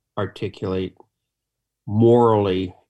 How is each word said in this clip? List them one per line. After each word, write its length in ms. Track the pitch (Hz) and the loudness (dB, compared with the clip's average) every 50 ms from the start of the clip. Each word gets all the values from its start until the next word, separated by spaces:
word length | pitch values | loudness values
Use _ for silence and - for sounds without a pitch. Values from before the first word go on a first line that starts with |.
| _ _ _ | _ _ _
articulate, 800 | - 101 95 - - 110 95 - - 107 95 92 92 95 - - _ - _ _ _ _ _ _ _ _ _ _ _ _ _ _ _ _ | -8 -8 -8 -8 -12 -12 -12 -10 -10 -8 -6 -6 -6 -6 -8 -12 _ -20 _ _ _ _ _ _ _ _ _ _ _ _ _ _ _ _
morally, 880 | - 104 107 113 117 120 120 120 113 110 104 101 98 92 92 95 90 - _ _ | -6 0 2 4 4 6 4 4 4 2 2 0 -2 -2 -4 -6 -8 -10 _ _